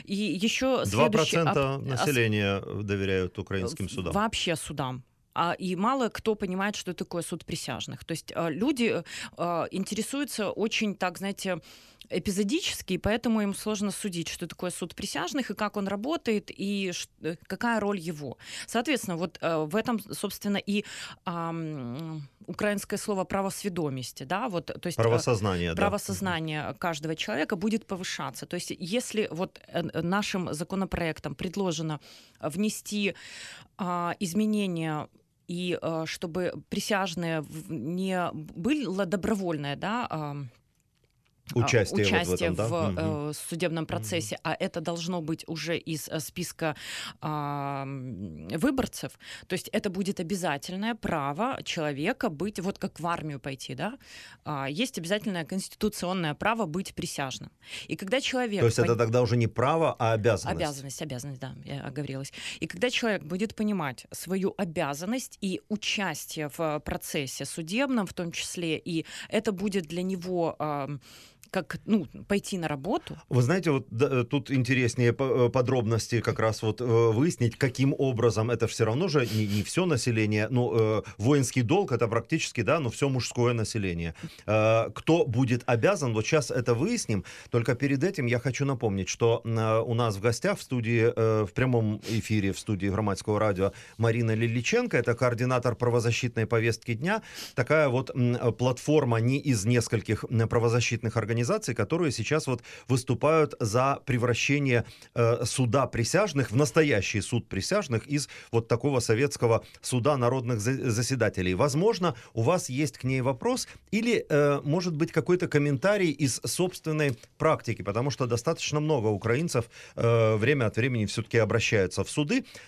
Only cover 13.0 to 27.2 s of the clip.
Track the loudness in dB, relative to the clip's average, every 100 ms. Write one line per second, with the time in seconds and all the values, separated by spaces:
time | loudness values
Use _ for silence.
13 | 0 0 2 2 0 -2 -4 -2 -2 -4
14 | -6 -6 -6 -6 -10 -6 -6 -6 -10 -8
15 | -8 -4 -4 -2 -4 -2 -2 -2 -2 -2
16 | -4 -4 0 -2 -2 -6 -4 -2 -2 -4
17 | -10 _ -8 -8 -8 -4 0 0 0 -2
18 | -4 -8 -8 -10 -14 -14 -4 -2 0 0
19 | -2 -4 -4 -2 0 0 0 0 0 -2
20 | -4 -8 -6 -4 -2 -2 0 -2 -2 -10
21 | -14 -12 -6 -4 -2 -4 -4 -6 -6 -8
22 | -8 -8 -12 _ -12 -2 -2 -2 -4 -6
23 | -4 -4 -2 -2 -2 -4 -6 -2 -2 -4
24 | -8 -10 -4 -2 -2 -4 -6 -6 -4 2
25 | 4 4 4 2 2 2 0 2 2 0
26 | -4 -4 -2 -2 -2 -4 -6 -4 -4 -4
27 | -4 -4